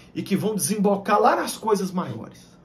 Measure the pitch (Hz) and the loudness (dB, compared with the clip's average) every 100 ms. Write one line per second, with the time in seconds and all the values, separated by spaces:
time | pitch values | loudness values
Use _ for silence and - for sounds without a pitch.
0 | - - - 196 208 214 - 214 202 196 | -14 -8 -2 0 0 -2 -2 0 2 2
1 | - 208 233 349 277 - 214 202 185 180 | 2 4 4 4 -2 -4 0 0 0 -4
2 | 147 113 - - - - | -6 -8 -12 -18 -20 -16